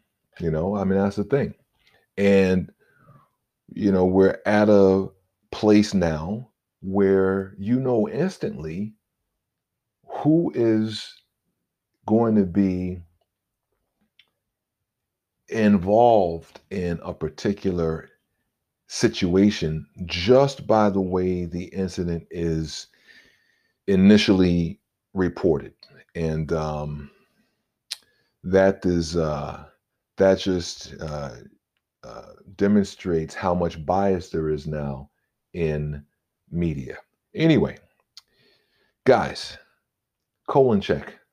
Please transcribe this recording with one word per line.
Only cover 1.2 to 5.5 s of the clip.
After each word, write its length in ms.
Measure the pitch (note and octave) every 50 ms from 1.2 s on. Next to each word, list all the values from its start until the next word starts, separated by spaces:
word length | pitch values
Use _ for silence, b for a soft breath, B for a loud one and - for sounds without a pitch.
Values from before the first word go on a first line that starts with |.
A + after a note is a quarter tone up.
| G2+
thing. 320 | - - C#3+ A#2+ G#2+ - _ _ _ _ _ _ _ _ _ _ _ _ -
And, 540 | G2+ G2+ G2+ G2 F#2+ F#2 F#2 F#2 - - - b b b b b b b b b b b b b _ _ _ _ _ _ -
you 180 | - - G2+
know, 140 | G2 F#2 F2+
we're 360 | F2+ F#2 F#2+ F#2+ F#2+ - - -
at 240 | - G#2 G#2 G#2+ G#2
a 380 | G#2 G2+ G2 F#2+ F#2+ F#2+ F#2+ F#2 - _ _ _ _ _ _ _